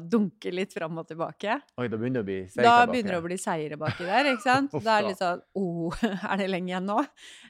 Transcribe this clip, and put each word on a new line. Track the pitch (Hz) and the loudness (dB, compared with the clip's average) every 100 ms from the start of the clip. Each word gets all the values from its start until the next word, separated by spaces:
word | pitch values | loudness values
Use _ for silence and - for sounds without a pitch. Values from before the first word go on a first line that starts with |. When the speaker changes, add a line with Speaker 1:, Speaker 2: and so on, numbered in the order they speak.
| 170 | 2
Speaker 1:
dunke | 220 196 _ 190 | 2 2 _ -8
litt | 180 185 | -4 -6
fram | 208 160 165 | -6 -8 -8
og | - | -10
tilbake. | 160 160 - 202 269 _ - | -6 -6 -4 -4 -4 _ -6
Speaker 2:
Oi, | 123 | -4
da | 110 | -2
begynner | 123 127 | -2 -2
det | |
å | 98 | -2
bli | 95 92 | -4 -6
seig | - | 4
Speaker 1:
Da | 233 240 | 6 8
Speaker 2:
der | 240 | 6
bak, | |
Speaker 1:
begynner | 247 202 | 2 0
det | 175 | -2
Speaker 2:
ja. | |
Speaker 1:
å | 170 | -4
bli | 185 | -6
seire | 214 165 151 151 | -4 -4 -4 -4
baki | 156 - 175 | -4 -4 0
der, | 226 285 240 | 2 2 2
ikke | |
sant? | 254 269 277 | 2 2 2
Speaker 2:
<laughs> | 220 | -2
Uff | |
Speaker 1:
Da | 220 214 | 2 2
er | |
det | 208 | 2
Speaker 2:
da. | |
Speaker 1:
litt | 185 | 0
sånn, | 180 180 _ 196 | -2 -2 _ -4
"Åh, | 185 170 170 - 226 185 | -2 -2 -4 -2 -2 -2
<laughs> | 208 | -2
er | 196 | -2
det | 190 | 0
lenge | 180 180 | -2 -2
igjen | 185 190 | -4 0
nå?" | 220 285 _ - - | 0 -2 _ -20 -20